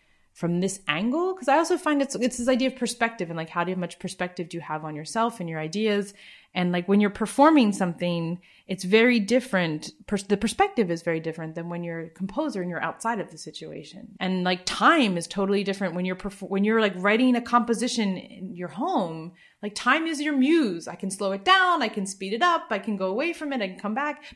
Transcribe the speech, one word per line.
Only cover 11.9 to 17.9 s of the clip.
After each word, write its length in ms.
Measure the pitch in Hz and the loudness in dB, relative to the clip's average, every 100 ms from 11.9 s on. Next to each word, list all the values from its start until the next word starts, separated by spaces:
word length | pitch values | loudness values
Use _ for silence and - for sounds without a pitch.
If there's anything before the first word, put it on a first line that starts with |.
| 165 | -8
a 100 | 165 | -10
composer 500 | - 190 - 311 208 | -8 -6 -4 -4 -2
and 100 | 180 | -4
you're 120 | 165 | -4
outside 380 | 156 - 226 233 | -4 -4 -4 -4
of 100 | 170 | -6
the 80 | 156 | -12
situation. 800 | - - 160 151 151 - - - | -16 -14 -12 -14 -14 -18 -18 -6
And, 240 | 185 185 | -2 0
like, 200 | 180 185 | 0 -2
time 520 | - - 233 330 226 175 | -2 4 6 6 4 0
is 120 | 165 | -4
totally 340 | 202 196 202 | -2 0 0
different 320 | 196 196 196 | 0 -2 -4
when 100 | 170 | -2
you're 120 | 185 185 | -4 -4
perf-, 320 | 202 196 170 | -8 -10 -4
when 160 | 196 | 0
you're, 160 | 208 226 | 4 4
like, 140 | 214 180 | 2 2
writing 400 | 190 220 254 240 | 2 4 4 2
a 40 | |
composition 760 | 240 240 226 214 240 | 2 2 2 0 0